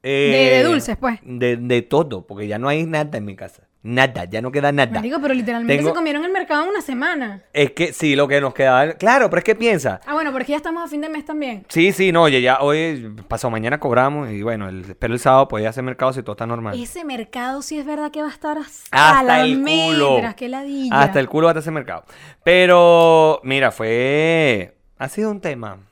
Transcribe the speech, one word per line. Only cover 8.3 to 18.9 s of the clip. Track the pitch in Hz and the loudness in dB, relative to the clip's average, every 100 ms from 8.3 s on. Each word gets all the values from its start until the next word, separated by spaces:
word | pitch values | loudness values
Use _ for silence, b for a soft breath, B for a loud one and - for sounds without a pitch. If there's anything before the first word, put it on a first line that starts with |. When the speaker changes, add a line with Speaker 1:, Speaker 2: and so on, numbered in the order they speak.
| 143 | 0
Speaker 1:
nos | 139 | -2
quedaba, | - 135 127 151 | 0 4 4 2
claro, | 160 202 269 208 | 0 2 2 2
pero | 175 | 0
es | |
que | - 214 | 0 0
piensa. | 233 190 127 95 - | 0 0 -2 -6 -6
Speaker 2:
Ah, | |
bueno, | 302 302 | -6 -4
porque | 262 262 | -6 -6
ya | 294 | -6
estamos | 330 339 | -6 -8
a | 330 | -8
fin | 294 | -8
de | 311 | -8
mes | 311 | -10
también. | 285 302 269 208 - | -10 -8 -8 -10 -6
Speaker 1:
Sí, | 165 180 | 2 2
sí, | 190 190 | 2 2
no, | 170 160 | 4 4
ya, | 131 | 4
ya | 123 131 | 4 2
hoy, | 143 151 165 147 113 107 98 | 2 0 -2 -6 -12 -18 -10
pasado | 117 127 | -6 -4
mañana | 113 113 147 | -4 -4 -4
cobramos | 143 120 131 147 131 | 0 2 2 -2 -8
y | 104 | -6
bueno, | 107 113 98 | -6 -6 -8
el, | 92 92 95 | -12 -14 -8
pero | 117 | -6
el | 117 | 0
sábado | 139 131 135 | 4 6 4
podía | 107 110 | -2 -4
hacer | 113 | -4
mercado | 127 127 131 | -8 -2 -2
si | 131 | -2
todo | 110 | -10
está | 104 117 | -10 -8
normal. | 117 110 240 | -6 -6 -8
Speaker 2:
Ese | 233 359 | -10 -12
mercado | 311 254 214 254 247 277 | -10 -10 -12 -10 -8 -8
sí | 277 302 | -10 -10
es | 285 | -8
verdad | 302 302 | -8 -8
que | 302 | -8
va | 302 | -10
a | |
estar | - 302 302 | -8 -8 -8
hasta | 285 - - | -10 -18 -4